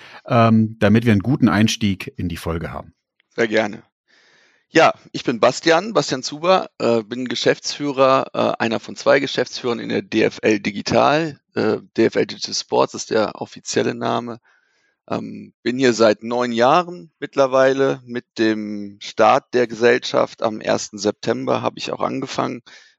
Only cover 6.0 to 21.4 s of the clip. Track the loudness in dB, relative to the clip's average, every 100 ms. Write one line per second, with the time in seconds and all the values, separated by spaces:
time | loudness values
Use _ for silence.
6 | -2 -6 -8 -6 0 0 0 -4 0 0
7 | -2 -8 -6 -2 0 0 -4 -8 -6 0
8 | 2 2 -2 -2 -2 -2 -2 -4 -8 -4
9 | 2 2 2 -4 -6 -6 -6 -6 -4 -6
10 | -2 0 0 0 0 0 -2 -6 -2 2
11 | 2 2 -2 -8 _ -4 -2 -2 -4 0
12 | 0 2 -4 -6 -8 -8 -4 -2 -2 -4
13 | -4 -2 -2 -6 -16 -14 -6 -4 -2 -4
14 | -4 -4 -6 -14 _ _ _ _ _ _
15 | -10 -8 -8 -14 -18 _ -6 0 2 4
16 | 2 2 -2 -4 -2 2 4 4 0 -10
17 | -18 -14 -6 0 2 4 4 2 0 -2
18 | -8 -12 -8 0 0 0 -4 -10 -12 -16
19 | -10 2 4 4 _ -2 0 2 2 2
20 | 0 -2 -2 -2 -6 -4 -2 -4 -4 -4
21 | -4 -4 -4 -4